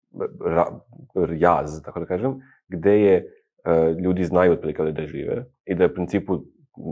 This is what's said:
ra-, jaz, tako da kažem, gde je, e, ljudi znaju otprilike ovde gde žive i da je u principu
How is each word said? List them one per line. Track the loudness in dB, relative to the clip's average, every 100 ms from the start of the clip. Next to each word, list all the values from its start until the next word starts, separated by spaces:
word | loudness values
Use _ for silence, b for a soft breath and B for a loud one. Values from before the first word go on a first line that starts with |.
| _ -10 -10 -6
ra-, | -2 0 0 -4 _ -20 -8 -4 -2 2
jaz, | 2 2 -2 -10
tako | -12 -10
da | -6
kažem, | -4 -4 -6 B B _
gde | -2 2 6
je, | 6 4 0 B B _
e, | 0 2 2
ljudi | 0 0 0
znaju | 0 4 4
otprilike | 2 -2 -4
ovde | -4
gde | -4 -8
žive | -8 -6 -6 -8 _
i | -8
da | 0
je | 0
u |
principu | 0 -4 -4 -2 -6 -6 _ _ -14 -14